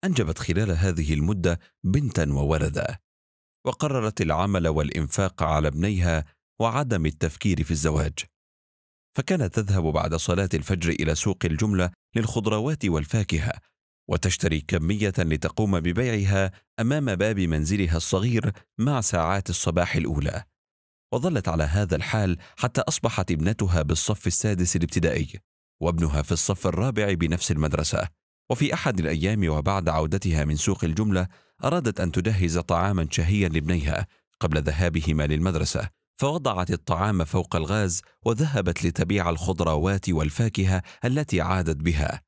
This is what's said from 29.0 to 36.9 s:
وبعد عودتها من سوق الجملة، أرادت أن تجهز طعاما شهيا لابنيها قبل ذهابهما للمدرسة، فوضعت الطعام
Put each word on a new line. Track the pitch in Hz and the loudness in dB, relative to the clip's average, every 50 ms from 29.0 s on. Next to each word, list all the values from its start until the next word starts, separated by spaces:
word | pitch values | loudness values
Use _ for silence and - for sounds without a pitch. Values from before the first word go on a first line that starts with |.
| 80 78 82 78 78 95 110 107 95 80 | 0 0 0 0 0 0 2 2 2 2
وبعد | 76 76 73 98 98 98 87 82 | 0 0 0 0 0 0 0 0
عودتها | 78 80 78 78 80 98 - 92 82 78 73 | 0 0 0 0 -2 -2 0 0 2 2 2
من | 76 76 | 2 0
سوق | 76 - - 98 - - | 0 0 0 0 0 0
الجملة، | 82 80 82 110 107 98 92 90 92 - - _ _ _ _ - | -2 0 0 0 2 2 0 0 -2 -6 -16 _ _ _ _ -2
أرادت | 139 165 180 139 117 101 - | -2 -2 0 0 -2 -2 0
أن | 92 90 | -2 -2
تجهز | - 92 87 107 110 95 92 85 80 87 | 0 0 0 0 0 0 0 0 0 -2
طعاما | 85 - 90 85 90 98 101 92 80 76 | 0 0 0 0 2 0 0 0 -2 -2
شهيا | - - 85 85 104 104 98 85 | -2 0 0 2 2 2 2 2
لابنيها | 80 82 73 78 90 85 71 71 76 - 92 - _ _ _ _ _ _ | 0 0 0 0 0 0 0 -2 -2 -2 -4 -8 _ _ _ _ _ _
قبل | - 87 76 76 | -2 0 0 0
ذهابهما | 71 67 73 78 92 87 80 85 78 82 78 76 73 | 0 0 0 2 2 2 2 0 0 2 0 2 2
للمدرسة، | 73 76 76 85 92 87 78 - - - - - - _ _ _ _ _ | 2 0 2 0 0 0 0 -2 0 -2 -2 -4 -6 _ _ _ _ _
فوضعت | - - 139 151 175 135 131 104 90 90 - | -2 -2 -2 -2 0 -2 -2 -2 -2 -2 -2
الطعام | 85 82 - - | -2 -4 0 -2